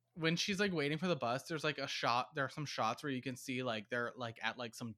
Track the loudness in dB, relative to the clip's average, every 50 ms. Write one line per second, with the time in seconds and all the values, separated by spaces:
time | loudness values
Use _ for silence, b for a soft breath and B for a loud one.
0 | _ _ _ 2 4 4 4 4 2 0 2 2 2 2 4 2 2 2 2 2
1 | 2 2 2 2 2 0 0 0 -2 -4 -4 0 0 0 0 0 -4 -2 -2 2
2 | 4 4 4 4 2 0 -2 -2 -2 -2 -2 -4 -6 -4 0 0 2 2 0 0
3 | -2 -2 -2 -2 -4 -6 -8 -6 -6 -4 -4 -2 0 0 -2 -2 -2 -2 -2 0
4 | 0 -2 -4 -4 -6 -6 -6 -2 -2 -2 -2 -2 -8 -8 -6 -8 -8 -8 -8